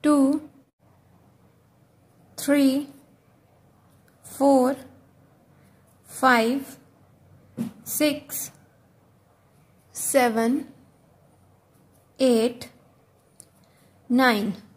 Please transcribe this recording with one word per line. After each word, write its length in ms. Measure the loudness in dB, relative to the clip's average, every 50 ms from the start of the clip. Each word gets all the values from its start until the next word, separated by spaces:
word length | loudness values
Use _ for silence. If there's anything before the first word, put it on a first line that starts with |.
| 2
टू, 360 | 2 2 4 4 2 0 -2 -6 -12 _ _ _ _ _ _ _ _ _ _ _ _ _ _ _ _ _ _ _ _ _ _ _ _ _ _ _ _ _ _ _ _ _ _ _ _ _
थ्री, 280 | -10 -2 0 2 2 2 2 2 0 -6 -8 -16 -20 _ _ _ _ _ _ _ _ _ _ _ _ _ _ _ _ _ _ _ _ _ _ _ _ _
फोर, 500 | -20 -6 0 2 4 4 4 2 0 -2 -4 -10 -20 -20 -20 _ _ _ _ _ _ _ _ _ _ _ _ _ _ _ _ _ _ _ _ _ -20
फाइव, 560 | -10 0 2 2 4 4 2 0 -2 -4 -8 -12 -20 -20 _ _ _ _ _ _ _ _ _ _ -20 -20 _ _ _ -10 -10 -10 -12 -18 -14
सिक्स, 640 | -10 -4 -2 -2 -2 -2 -4 -10 -14 -12 -12 -12 -14 -16 -20 _ _ _ _ _ _ _ _ _ _ _ _ _ _ _ _ _ _ _ _ _ _ _ _ _ _ _
सेवन, 640 | -10 -8 0 0 2 2 2 0 0 0 0 -2 -4 -6 -10 -20 -20 -20 _ _ _ _ _ _ _ _ _ _ _ _ _ _ _ _ _ _ _ _ _ _ _ _ _ _ -2
एट, 460 | 0 2 2 2 0 -2 -4 -8 -18 -20 -20 _ _ _ _ _ _ _ _ _ _ _ _ _ -20 _ _ _ _ _ _ _ _ _ _ _ _ _
नाइन। 440 | 0 2 4 4 2 0 -2 -4 -6 -10 -14 -20 -20